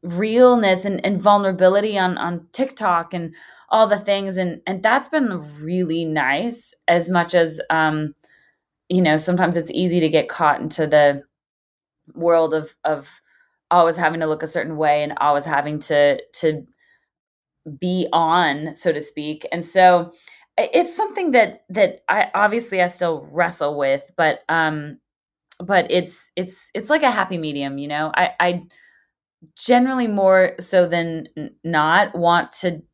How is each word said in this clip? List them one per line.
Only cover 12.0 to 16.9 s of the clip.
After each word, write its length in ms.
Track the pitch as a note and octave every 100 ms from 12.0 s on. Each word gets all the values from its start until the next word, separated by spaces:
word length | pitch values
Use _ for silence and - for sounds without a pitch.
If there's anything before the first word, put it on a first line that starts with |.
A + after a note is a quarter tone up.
| _
world 380 | - E3+ E3 D#3+
of, 220 | D#3 D#3 _
of 240 | D#3 D3+ C#3 - _ _ _ _ _
always 240 | F3 E3 E3+
having 220 | E3 E3
to 80 | D#3
look 160 | D#3
a 60 | D#3+
certain 280 | F3 D#3+ D#3
way 240 | D#3 D3+
and 100 | D3 -
always 260 | D3 C#3+
having 340 | D3+ D3 D3 D3+
to, 420 | - D3 C#3+ C3 -
to 340 | - D#3+ D#3 - _ _